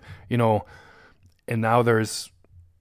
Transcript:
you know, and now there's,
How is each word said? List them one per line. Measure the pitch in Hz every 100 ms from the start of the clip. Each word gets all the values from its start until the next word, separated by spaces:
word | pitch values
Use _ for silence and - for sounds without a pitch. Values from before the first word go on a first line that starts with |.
| - - -
you | 120
know, | 117 104 - - - - - _ _ _ -
and | 113
now | 110 120
there's, | 120 110 110 - - _ _ - - _